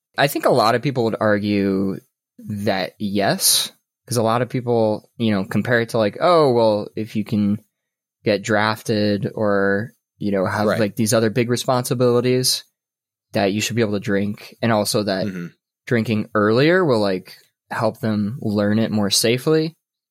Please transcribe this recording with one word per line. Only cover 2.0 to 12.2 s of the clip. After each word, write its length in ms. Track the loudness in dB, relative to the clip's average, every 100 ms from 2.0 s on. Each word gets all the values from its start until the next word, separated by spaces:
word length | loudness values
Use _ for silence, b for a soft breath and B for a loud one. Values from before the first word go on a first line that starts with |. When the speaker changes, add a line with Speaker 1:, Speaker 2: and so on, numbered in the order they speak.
| _ _ _ -18
Speaker 1:
that 540 | -10 -6 -2 -2 -4 -6
yes, 720 | -4 0 0 0 0 0 -2 _ _ _ -6
'cause 100 | -2
a 60 |
lot 180 | 0 0
of 80 | -2
people, 600 | -4 0 2 2 0 _ -4
you 140 | -2
know, 140 | -2 -2
compare 360 | -2 0 0
it 80 | 0
to, 80 | 0
like, 200 | -2 0
"Oh, 320 | 2 4 4
well, 360 | 4 2 2 -2 -8
if 200 | -6 -6
you 80 |
can 340 | -2 0 0 0 _ _ _ _ _ _
get 200 | -2 0
drafted 880 | 0 0 0 -2 -2 0 0 0 -4
or, 580 | -2 0 2 2 0 -4 _ _ -8
you 140 | -4
know, 140 | 0 0
have 220 | 0 0
Speaker 2:
Right. 120 | 0
Speaker 1:
like, 160 | 0 0
these 180 | 0
other 160 | 2 2
big 200 | 0 -2
responsibilities, 1120 | -2 0 -2 0 0 2 2